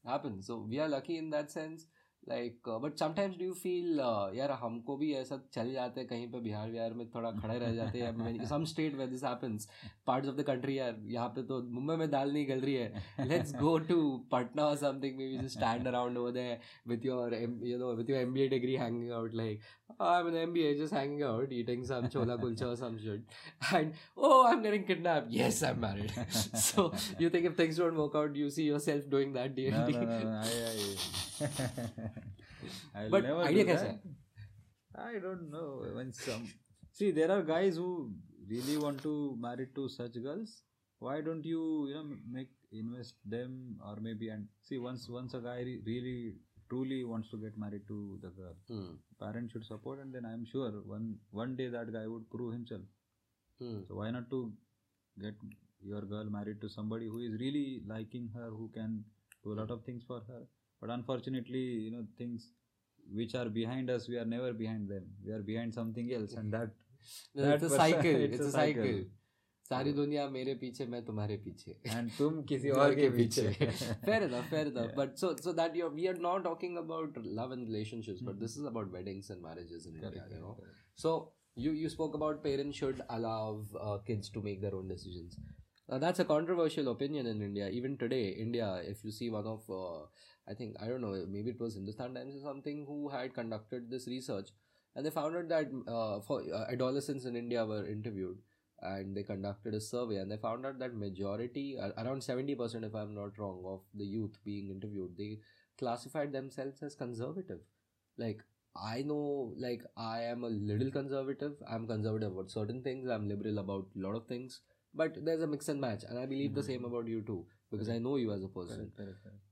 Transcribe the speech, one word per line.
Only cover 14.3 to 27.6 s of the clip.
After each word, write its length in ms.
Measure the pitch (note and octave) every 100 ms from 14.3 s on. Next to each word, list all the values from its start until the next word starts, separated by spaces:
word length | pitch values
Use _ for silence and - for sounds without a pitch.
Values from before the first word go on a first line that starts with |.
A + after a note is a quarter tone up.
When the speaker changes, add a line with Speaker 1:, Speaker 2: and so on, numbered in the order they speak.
Speaker 1:
Patna 380 | B2+ A#2+ D3+ D3
or 60 | D3
something, 340 | C#3+ C3+ C3+ C3
maybe 180 | C3+ C3
just 160 | C3 -
stand 280 | B2 A#2 B2+
around 240 | B2 B2 B2
over 160 | A#2+ B2
there 200 | B2 A#2 - - A#2
with 180 | A#2
your 240 | B2+ B2+ A#2+ A2+
M-, 200 | A#2+ A#2+
you 140 | A#2+ B2
know, 120 | B2 A2+
with 80 | A#2
your 100 | C3+
M 120 | B2+
B 140 | C3 C3+
A 20 |
degree 280 | C3+ B2 C3
hanging 280 | A#2+ A#2 A#2+ A#2
out, 160 | A2+ A2+
like, 180 | A2+ G#2+ - - _ -
"I'm 260 | F#3 F3 E3+
an 80 | E3
M 120 | E3 E3+
B 80 | D3+
A, 20 | C#3+
just 160 | D#3 D3
hanging 220 | C#3 D3 C#3+
out, 200 | A2+ C3+ B2
eating 240 | A#2 B2 B2+
some 160 | C3 B2 C#3
chola 220 | A#2 A#2+ B2
kulcha 240 | A2 B2+
or 60 | A#2+
some 140 | B2+ A2+
shit, 320 | G#2+ G#2 G#2+ - - - - F#3
and, 120 | D#3 D#3 - -
oh, 300 | C#4 C4 B3
I'm 160 | A3+
getting 260 | G#3+ G#3 F#3+
kidnapped, 360 | E3+ F3 D#3 A#2 A#2+
yes, 200 | B2+ - D3
I'm 60 | A#2 A2+
married." 300 | G2+ G#2+ A#2+ A#2+ -
<laughs> 240 | G2+ A3+
So, 260 | - - F3 F#3+ - -
you 100 | E3 F3
think 160 | E3+
if 20 | E3